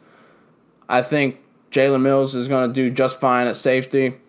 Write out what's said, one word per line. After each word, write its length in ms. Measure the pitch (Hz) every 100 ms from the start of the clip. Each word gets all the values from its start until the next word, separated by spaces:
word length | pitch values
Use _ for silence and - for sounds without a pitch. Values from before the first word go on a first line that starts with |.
| _ _ _ _ _ _ _ _ -
I 140 | 127
think 380 | 123 151 135 - _ _ _
Jalen 320 | 139 139 131
Mills 320 | 135 139 135
is 140 | 131 127
gonna 240 | 135 123
do 180 | 127 127
just 300 | 117 131 -
fine 260 | 131 123 123
at 100 | -
safety. 600 | 135 131 131 139 131 135